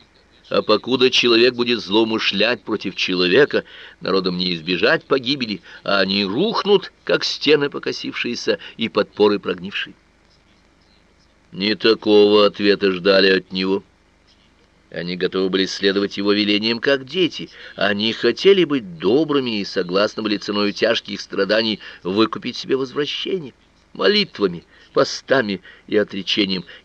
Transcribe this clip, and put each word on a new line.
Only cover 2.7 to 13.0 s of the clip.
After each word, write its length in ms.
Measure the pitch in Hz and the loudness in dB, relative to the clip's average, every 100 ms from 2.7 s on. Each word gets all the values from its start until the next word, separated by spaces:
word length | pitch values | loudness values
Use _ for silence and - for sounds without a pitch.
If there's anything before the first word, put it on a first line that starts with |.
| 107 101 | -6 -6
человека, 680 | - - 90 92 101 143 107 - - - - | -6 -4 0 2 4 4 0 -6 -12 -20 -12
народам 340 | 92 95 90 90 | -4 -2 -2 -4
не 180 | 90 | -4
избежать 520 | 85 78 87 110 160 - | -4 -4 0 0 0 0
погибели, 560 | 139 120 143 117 95 - - | -2 -2 -4 -6 -8 -12 -12
а 180 | - 98 | -2 0
они 260 | 95 101 98 | 0 0 0
рухнут, 680 | 110 214 - 196 202 - - | 0 -2 -2 0 0 0 -10
как 200 | - 165 | -2 -2
стены 460 | - - 139 147 143 | -2 -2 2 2 0
покосившиеся 880 | 143 127 123 131 - 120 117 - 104 - - | -6 -8 -8 -8 -8 -6 -4 -2 -4 -6 -6
и 140 | 113 | -4
подпоры 480 | - 98 - 104 101 | -2 -2 2 2 2
прогнившие. 560 | 98 92 95 - - - _ _ _ _ _ _ _ _ _ _ _ _ _ _ _ | -2 -6 -8 -10 -10 -14 _ _ _ _ _ _ _ _ _ _ _ _ _ _ _
Не 220 | 87 101 | -6 -2
такого 720 | 107 117 107 107 104 104 104 | 0 2 2 4 6 6 6
ответа 480 | 101 90 104 95 98 | 4 2 2 2 0
ждали 380 | 92 | 2